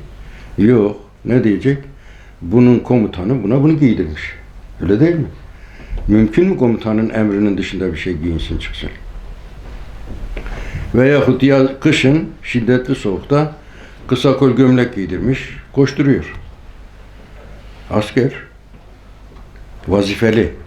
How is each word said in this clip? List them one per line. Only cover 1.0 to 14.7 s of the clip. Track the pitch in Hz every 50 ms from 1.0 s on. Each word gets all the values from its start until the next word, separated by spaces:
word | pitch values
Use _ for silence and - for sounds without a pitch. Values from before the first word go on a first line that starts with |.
| - - - - -
Ne | 107 117 127 104
diyecek? | 110 98 - - 135 143 139 - - - - - - - - - - - -
Bunun | 87 85 101 123 123 123 120 117
komutanı | - - 123 120 104 92 - 92 90 107 139 127
buna | 98 98 123 143
bunu | 139 156 156 143
giydirmiş. | 147 120 98 87 87 78 78 - - - - - - - - - - - - -
Öyle | - 90 101 113
değil | 151 170 170
mi? | 160 120 87 - - - - - - - - - - - - - - - -
Mümkün | 104 110 110 107 - 170 180
mü | 190 180
komutanın | 127 127 117 110 107 - 110 107 110 113 113
emrinin | - 110 107 107 98 101 104 101 98 95
dışında | 90 - 104 87 92 90
bir | 80 76
şey | - 95 87
giyinsin | 76 80 87 82 78 - - 85 -
çıksın? | - - - - - - - - - - - - - - - - - - - - - - - - - - - - - - - - - - - - - - - - - - - - - - -
Veyahut | 120 127 139 147 143 107 127 127 127
ya | 135 139 135 135 135 131 135 -
kışın | - 143 - - - 131 147 165 - - - -
şiddetli | - - - 120 110 110 127 127 127 - 135
soğukta | - - 104 92 87 - - 143 147 156 151 - - - - - - - - - - - -
kısa | 127 - - 139 131
kol | - 139 131
gömlek | 113 117 135 127